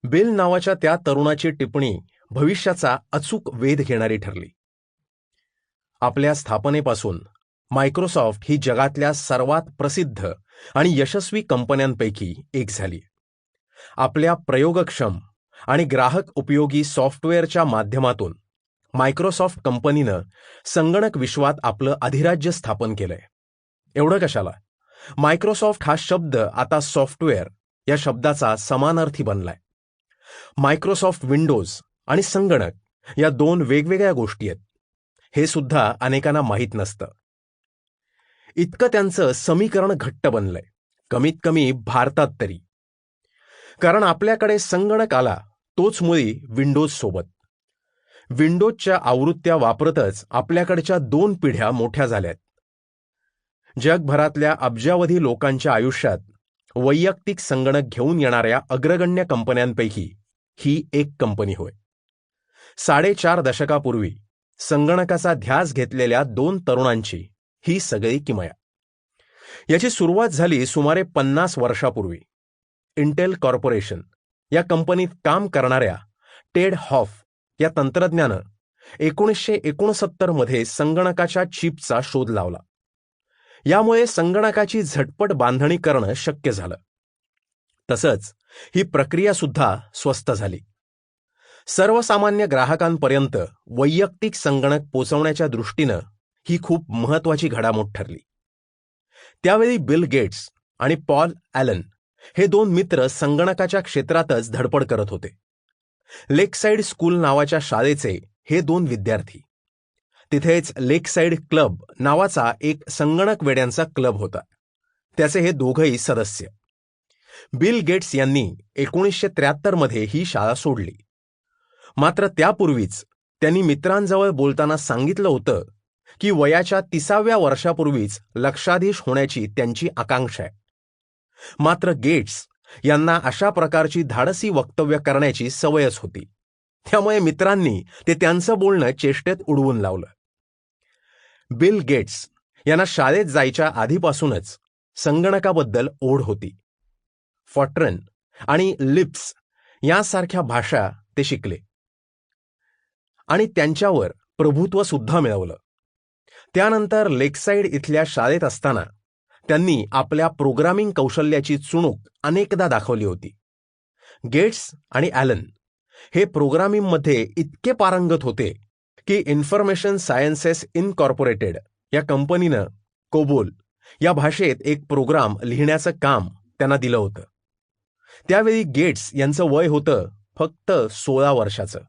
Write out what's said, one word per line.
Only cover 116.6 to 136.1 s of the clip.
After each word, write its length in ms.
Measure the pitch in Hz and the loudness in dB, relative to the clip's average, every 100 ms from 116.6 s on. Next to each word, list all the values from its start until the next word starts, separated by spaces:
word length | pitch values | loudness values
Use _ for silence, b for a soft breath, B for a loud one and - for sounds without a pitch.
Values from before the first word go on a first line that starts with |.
| _ _ _ _ _ B B B B | _ _ _ _ _ B B B B
बिल 280 | 127 180 233 | 0 2 2
गेट्स 340 | 165 185 180 | 0 -2 -2
यांनी 420 | 135 135 139 101 101 _ - | 0 2 2 0 -8 _ -6
एकोणीसशे 520 | 139 175 202 190 196 | -2 0 0 0 -4
त्र्याहत्तर 460 | - 139 147 202 | 0 0 0 0
मध्ये 300 | 180 135 113 | 2 0 0
ही 200 | 107 139 | -2 -2
शाळा 300 | 175 - 107 | -2 -2 -2
सोडली. 380 | 123 156 113 87 - _ _ _ _ _ b b b b - | 0 -2 -2 -6 -12 _ _ _ _ _ b b b b 0
मात्र 300 | 151 175 202 | 2 2 0
त्यापूर्वीच 800 | 175 165 214 180 127 95 - - _ _ _ | 2 2 2 0 2 -2 -6 -18 _ _ _
त्यांनी 220 | 156 180 | 2 4
मित्रांजवळ 680 | 170 143 180 196 202 190 196 | 2 0 0 0 2 2 2
बोलताना 460 | 143 139 139 151 156 | 2 0 2 0 -2
सांगितलं 520 | - 120 143 190 196 | -2 -2 0 0 0
होतं 360 | 131 - 104 - _ _ _ b b | 0 0 -2 -4 _ _ _ b b
की 100 | 208 | 0
वयाच्या 500 | 170 143 165 180 190 | 2 4 4 2 -2
तिसाव्या 560 | 190 160 143 202 214 220 | -2 -6 0 2 4 2
वर्षापूर्वीच 840 | 147 131 175 165 147 135 101 104 _ | 2 2 -2 0 0 0 -2 -8 _
लक्षाधीश 680 | 113 135 135 - 175 190 196 - | -2 -2 -2 -2 0 0 -2 -2
होण्याची 400 | 131 135 123 104 | 0 0 -4 -4
त्यांची 420 | 104 120 113 165 - | -2 -2 -2 -6 -6
आकांक्षा 480 | 113 127 123 - | -2 -2 -2 -6
आहे. 80 | 85 _ _ _ _ _ _ _ _ B B B | -12 _ _ _ _ _ _ _ _ B B B
मात्र 320 | 151 175 185 | 0 2 0
गेट्स 560 | 139 127 160 101 - - _ B B | 0 0 0 -2 -12 -16 _ B B
यांना 360 | 139 147 165 165 | 2 2 2 0
अशा 260 | 131 - 202 | -2 0 0
प्रकारची 520 | 208 156 160 156 170 | 0 0 0 0 -2
धाडसी 480 | 143 117 143 180 214 | -2 0 0 0 -2
वक्तव्य 480 | 156 123 - 151 151 147 | -2 -2 -2 0 0 0
करण्याची 440 | 139 143 120 120 | 2 0 0 -6
सवयच 480 | - 156 151 135 - | -2 0 2 0 -2
होती, 260 | 95 | -12